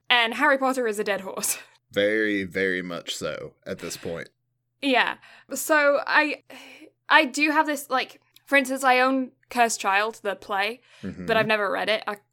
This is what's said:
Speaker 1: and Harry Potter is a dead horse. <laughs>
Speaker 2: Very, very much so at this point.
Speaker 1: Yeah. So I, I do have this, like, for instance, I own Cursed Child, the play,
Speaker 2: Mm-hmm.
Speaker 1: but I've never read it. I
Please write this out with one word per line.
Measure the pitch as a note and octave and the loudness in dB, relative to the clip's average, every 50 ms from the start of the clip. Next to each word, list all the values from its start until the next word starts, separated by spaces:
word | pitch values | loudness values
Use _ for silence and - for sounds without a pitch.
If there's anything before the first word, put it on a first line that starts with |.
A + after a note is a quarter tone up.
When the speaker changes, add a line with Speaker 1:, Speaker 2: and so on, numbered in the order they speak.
| _ - | _ 2
Speaker 1:
and | B3 A#3+ A#3 A3+ A#3 | 2 4 4 2 0
Harry | A#3 C#4+ D4+ C4+ C4+ | 2 2 4 4 4
Potter | C4+ B3+ C4 C4 B3 A3 | 2 0 0 0 -2 -2
is | G#3 G#3 | -2 -2
a | G#3 | -2
dead | G#3+ G3 F#3+ | -2 -2 -4
horse. | F#3+ F#3+ - - G3+ - - - - | -6 -8 -8 -6 -4 -4 -4 -6 -8
<laughs> | - _ _ _ _ - | -16 _ _ _ _ -2
Speaker 2:
Very, | G2+ G2+ G#2 G#2+ A2 G#2+ G#2 G#2 G2 G2 | 0 0 2 2 2 0 0 0 -2 -2
very | F2 E2+ F#2+ G2 F#2+ F2+ F#2 | -4 -4 -2 -2 0 -2 -2
much | F2+ F2+ E2+ D#2+ - - - | -4 -6 -8 -10 -10 -10 -10
so | - F#2 D#2 C#2+ - - D2+ - _ _ - | -8 -8 -8 -8 -8 -12 -14 -16 _ _ -12
at | F#2+ - | -12 -10
this | F2 E2+ - - | -10 -12 -12 -10
point. | - F#2 E2+ D#2 - - _ _ _ _ _ _ _ _ _ _ | -10 -10 -10 -10 -10 -14 _ _ _ _ _ _ _ _ _ _
Speaker 1:
Yeah. | C#4 C#4 B3+ A3+ F#3+ - - - - - - - _ - C#4 | -2 0 2 2 2 0 -2 -6 -12 -20 -20 -20 _ -12 -10
So | C4 - - D#4 D4+ C#4+ C#4+ C#4+ - - - | -8 -2 0 2 2 4 4 2 0 0 2
I, | - D4+ D4+ D4 - - _ - - - - - - - - - _ _ _ - | 2 2 2 2 -2 -8 _ -18 -20 -20 -20 -20 -20 -20 -20 -20 _ _ _ 2
I | C#4 D#4 D#4 | 4 4 4
do | B3 - D4 D4+ D#4 | 2 0 0 0 2
have | D4 D#4 D4+ D4+ | 2 2 0 0
this, | D4 C#4 - - | -2 -6 -6 -4
like, | B3+ B3+ A3 - - _ _ _ _ _ _ | -4 -4 -4 -6 -10 _ _ _ _ _ _
for | - C#4+ C#4 | 0 2 2
instance, | C4 B3+ C4+ B3+ C4 | 2 0 -2 0 2
I | C4 B3+ B3+ | 4 4 6
own | B3+ C4 C4+ C4 B3+ B3 - _ _ _ | 4 4 2 0 -2 -4 -8 _ _ _
Cursed | - B3 A#3 A3+ - - | 0 2 2 2 2 0
Child, | - G3+ F#3+ G3+ G#3+ A3+ A3 - - | -2 0 2 2 0 -2 -4 -6 -6
the | G3+ F#3+ | -6 -6
play, | - - - G#3 G3 G3+ G#3+ A#3+ - _ _ _ - - | -6 -6 -6 -2 -2 -2 -2 -4 -8 _ _ _ -12 -12
Speaker 2:
Mm-hmm. | F#3+ D#3 - F3+ G3+ | -10 -10 -8 -4 0
Speaker 1:
but | A3 A3 | 2 2
I've | A3 | 2
never | A3 A3 G#3 G#3 F#3 | 2 2 0 0 0
read | F3+ F#3+ F#3 G3 | -2 -2 0 0
it. | A3 - - - | -2 -2 -4 -6
I | G#3 - _ _ | -10 -10 _ _